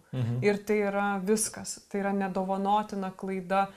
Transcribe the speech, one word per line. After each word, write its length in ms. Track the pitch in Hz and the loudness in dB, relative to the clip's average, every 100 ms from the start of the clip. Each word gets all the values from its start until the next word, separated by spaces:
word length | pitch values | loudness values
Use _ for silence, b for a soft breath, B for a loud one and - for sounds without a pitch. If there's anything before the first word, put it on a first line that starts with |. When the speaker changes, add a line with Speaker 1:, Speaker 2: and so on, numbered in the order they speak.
| - | -8
Speaker 1:
Mhm. 340 | 131 117 120 | -2 0 2
Speaker 2:
Ir 140 | 202 202 | 2 2
tai 200 | 208 214 | 2 2
yra 420 | 202 196 202 196 | 2 0 0 0
viskas. 600 | 185 214 - - 190 - | 2 2 0 -6 -10 -12
Tai 160 | - 202 | -8 -2
yra 140 | 196 | 0
nedovanotina 960 | 196 196 185 190 190 196 208 214 202 190 | 0 0 0 0 0 2 2 2 -4 -6
klaida 560 | 185 190 190 175 190 196 | -6 -4 -4 0 2 2